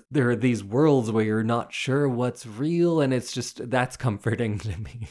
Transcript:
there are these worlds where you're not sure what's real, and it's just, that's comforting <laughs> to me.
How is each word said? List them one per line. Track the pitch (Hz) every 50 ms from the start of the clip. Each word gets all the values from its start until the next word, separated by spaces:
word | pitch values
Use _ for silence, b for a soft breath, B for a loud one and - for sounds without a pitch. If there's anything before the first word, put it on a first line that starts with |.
| _ -
there | 127 147 127 120
are | 120 110
these | 120 127 120 104 95
worlds | 98 107 131 156 156 143 131 113 110
where | 110 113 110
you're | 107 107 110 110
not | 110 117 117 - - -
sure | - - 131 131 143 147 135
what's | 123 120 123 123 120 - -
real, | 113 104 110 139 156 170 170 170 170 165 156
and | 143 131 131
it's | 123 120 - -
just, | 127 117 - - - - 120
that's | 127 123 127 123 - -
comforting | - 127 104 98 - 117 110 101 120 110 104 98
<laughs> | - 110
to | 90 85
me. | 110 - - 120 110 -